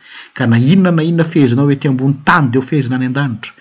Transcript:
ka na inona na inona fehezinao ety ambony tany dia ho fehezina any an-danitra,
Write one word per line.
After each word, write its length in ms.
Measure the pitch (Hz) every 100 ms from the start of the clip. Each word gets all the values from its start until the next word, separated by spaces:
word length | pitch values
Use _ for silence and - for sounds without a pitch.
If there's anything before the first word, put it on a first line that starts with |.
| - - -
ka 140 | - 123
na 100 | 117
inona 340 | 131 190 180
na 120 | 165
inona 220 | 160 170
fehezinao 460 | 165 165 131 120 143
ety 180 | 139 147
ambony 260 | 131 135 139
tany 240 | - 175 135
dia 120 | 131
ho 60 | 131
fehezina 300 | 151 120 127
any 100 | 127
an-danitra, 460 | 131 143 104 - -